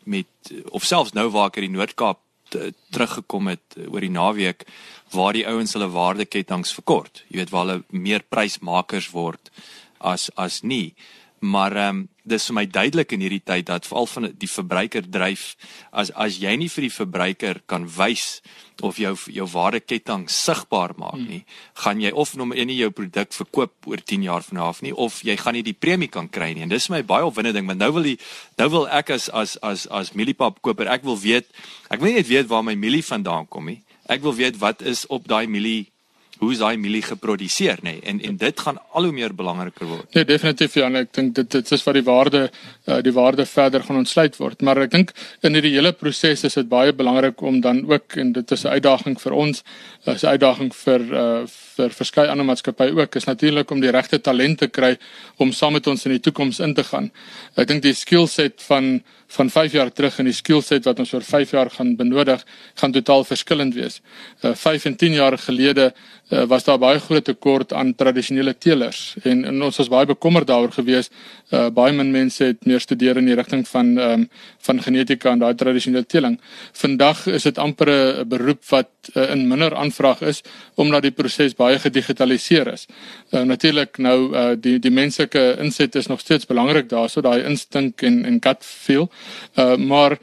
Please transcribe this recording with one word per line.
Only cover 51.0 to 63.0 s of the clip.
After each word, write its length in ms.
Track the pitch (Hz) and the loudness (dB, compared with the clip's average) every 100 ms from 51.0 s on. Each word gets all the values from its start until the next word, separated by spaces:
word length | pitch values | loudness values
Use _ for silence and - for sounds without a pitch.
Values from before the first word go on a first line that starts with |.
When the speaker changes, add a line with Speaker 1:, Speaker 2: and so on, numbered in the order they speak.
| 117 | 2
Speaker 2:
eh, 320 | 139 120 117 120 - - - | -2 0 -2 -4 -14 -12 -4
vir 140 | 123 | -2
verskeie 380 | - 123 - 147 | -2 -2 2 2
ander 160 | 143 | 2
maatskappye 460 | 135 127 - 120 131 160 | 0 -2 -4 0 0 2
ook, 180 | 143 131 | 0 -2
is 80 | |
natuurlik 460 | - 127 151 147 139 | -4 0 2 2 0
om 100 | 139 | 0
die 100 | 131 | 2
regte 280 | 123 127 147 | 2 0 0
talent 380 | 143 127 139 156 | 0 2 2 2
te 80 | 135 | 0
kry 300 | - 127 123 - - - - | 2 2 2 -4 -20 -20 -2
om 140 | 131 | 0
saam 200 | 123 151 | 2 2
met 120 | 147 143 | 2 0
ons 180 | 135 - | -2 0
in 60 | |
die 80 | 127 | -2
toekoms 380 | 156 143 139 113 | -2 -4 -4 -2
in 140 | 165 | -2
te 80 | 147 | -2
gaan. 260 | - 139 139 - - - - - | -4 -4 -6 -10 -20 -20 -6 -2
Ek 120 | 123 | 0
dink 140 | 147 | 2
die 120 | 139 | 2
skillset 640 | 131 - 175 165 - 147 - | 0 2 4 4 2 -2 -4
van, 400 | - 139 135 127 - _ _ | 0 2 2 0 -4 _ _
van 200 | - 131 | -2 2
vyf 240 | 156 160 | 2 2
jaar 180 | 147 127 | 2 0
terug 260 | - 139 - | 0 -2 0
en 60 | 131 | -2
die 60 | |
skillset 500 | 117 - 151 - 139 | -2 2 2 4 2
wat 140 | 123 120 | 2 0
ons 160 | 123 | -2
oor 80 | 127 | -6
vyf 280 | - 147 139 | 0 0 2
jaar 180 | 139 127 | 0 0
gaan 260 | - 123 117 | 0 0 2
benodig, 480 | 123 131 135 127 - - - | 2 2 2 2 -2 -20 -20
gaan 180 | - 139 | -2 0
totaal 320 | 131 | 2